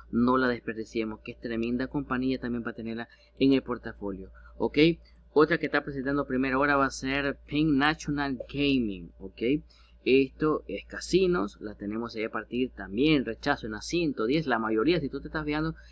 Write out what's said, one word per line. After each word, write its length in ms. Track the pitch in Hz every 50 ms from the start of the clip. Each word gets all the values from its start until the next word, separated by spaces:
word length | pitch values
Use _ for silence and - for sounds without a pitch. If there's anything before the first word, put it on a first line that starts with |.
| - -
no 300 | - 117 120 123 127 131
la 80 | 131
desperdiciemos, 720 | 123 120 117 - - 110 110 110 - - 117 110 110 107 -
que 140 | - - 117
es 60 | -
tremenda 480 | - 120 113 113 113 120 123 123 131
compañía 520 | 131 - 147 139 - 127 123 131 131 131 127
también 240 | - 120 120 120 110
para 120 | 120 113
tenerla 320 | - 113 113 113 117 117 - - - - _ _
en 160 | - 135 135 135
el 80 | 131
portafolio, 680 | - - 123 113 - 117 107 - 101 101 95 92 95 - - - - - -
¿ok? 220 | - 113 113 - 143 156 170 170 - - - - - - - -
Otra 260 | 143 156 156 170 160
que 80 | -
está 160 | 139 - 143 147
presentando 420 | 151 139 139 123 135 143 147 139
primera 320 | - 131 127 135 135 131
hora 180 | 135 143 143 143
va 120 | 139 139
a 40 | 131
ser 460 | - - - 131 135 143 139 143 131 - -
Penn 300 | - 147 147 156 160 143
National 600 | 135 143 151 156 156 - - 147 143 143 139 135 113 - -
Gaming, 600 | - 139 143 143 139 131 117 104 98 90 85 80 - -
¿ok? 220 | 95 95 - - 110 120 143 156 160 - - _ - _ - - -
Esto 580 | 120 127 135 135 131 - - 156 156 147 - -
es 180 | - 101 104 -
casinos, 720 | - - - - - - 190 190 180 180 180 202 202 - -
la 160 | - 107 104
tenemos 400 | - 107 101 107 113 117 117 117
ahí 80 | 113 110
a 80 | 110
partir 400 | - 110 104 - 113 120 127 120
también, 540 | - - 98 95 98 110 143 156 156 143 117
rechazo 400 | 113 113 - - 143 143 - -
en 80 | 110 107
la 80 | 104
ciento 460 | - - 165 175 170 147 123 - 110
diez, 200 | 113 139 165 156
la 100 | 135 120
mayoría, 440 | 113 113 107 110 110 110 147 180 165
si 80 | 143 127
tú 100 | - 139
te 80 | -
estás 160 | 151 - 160 151
fijando, 320 | 151 147 151 156 160 160 - - -